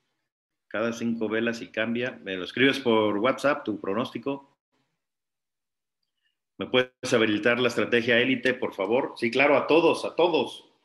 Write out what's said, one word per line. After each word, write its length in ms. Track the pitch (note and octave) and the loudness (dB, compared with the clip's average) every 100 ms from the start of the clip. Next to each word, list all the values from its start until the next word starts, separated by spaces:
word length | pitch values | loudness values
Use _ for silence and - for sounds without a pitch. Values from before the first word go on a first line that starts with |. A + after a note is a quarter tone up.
| _ _ _ _ _ _ _ | _ _ _ _ _ _ _
cada 260 | G#2 A#2 | -6 -4
cinco 340 | A2+ A#2 A2+ G#2+ | -4 -4 -4 -2
velas 340 | A2 A#2 A2+ | -2 -2 -4
y 80 | A#2+ | -6
cambia. 500 | A2 A2+ A#2 B2 A#2 | -6 -4 -4 -6 -8
Me 140 | G2 F#2 | -10 -8
lo 80 | F2 | -6
escribes 340 | B2 C3+ C3 | 2 2 2
por 380 | A#2+ A2 G#2+ G2+ | 2 2 2 2
WhatsApp, 480 | B2 C3 C#3 D3 - | 0 0 0 -2 -4
tu 140 | G2+ | -6
pronóstico. 800 | - G2+ C3+ B2 C#3 C#3 - _ _ _ _ _ _ _ _ _ _ _ _ _ _ _ _ _ _ _ _ - | -4 -4 -4 -6 -8 -8 -12 _ _ _ _ _ _ _ _ _ _ _ _ _ _ _ _ _ _ _ _ -12
¿Me 60 | A2+ | -2
puedes 480 | B2+ B2+ _ - | 0 0 _ 0
habilitar 460 | B2 A2 G#2 A#2 A#2+ | 2 2 2 2 2
la 80 | B2 | 0
estrategia 520 | A#2 G#2 A#2 A#2+ A#2 | 0 0 2 4 2
élite, 360 | C3 B2+ B2+ B2 | 2 0 0 -2
por 180 | G#2 | -4
favor? 400 | - G2 B2+ - - | -4 0 0 -2 -4
Sí, 140 | A#2 | -2
claro, 280 | B2+ C#3+ C3+ | 2 4 2
a 100 | - | 4
todos, 380 | D#3+ E3 A2 G#2+ | 4 4 2 -2
a 100 | - | 0
todos. 580 | F3 D3+ A2+ - - _ | 0 0 -2 -8 -20 _